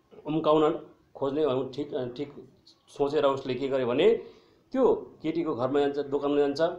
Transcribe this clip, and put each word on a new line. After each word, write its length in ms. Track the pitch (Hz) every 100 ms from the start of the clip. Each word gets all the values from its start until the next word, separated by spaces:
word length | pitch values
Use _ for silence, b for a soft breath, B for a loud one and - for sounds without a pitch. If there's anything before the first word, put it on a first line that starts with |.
| _ - -
उम्काउन 640 | 156 151 156 156 170 - - _ -
खोज्ने, 280 | 139 139
अ, 280 | 151 131 131 -
ठिक, 180 | 147
अ, 120 | 147 123
ठिक 400 | 123 143 - - _ _ _ _
सोचेर 380 | - 139 147 139
उसले 280 | 135 135
के 140 | 123 135
गर्यो 200 | 135 120
भने 260 | 123 196 233 B B B B B
त्यो 240 | 262 233 -
केटीको 600 | - - 156 160 156 120
घरमा 240 | 127 143
जान्छ, 180 | 143 139
दोकानमा 400 | 139 139 143 143
जान्छ, 240 | 143 143 165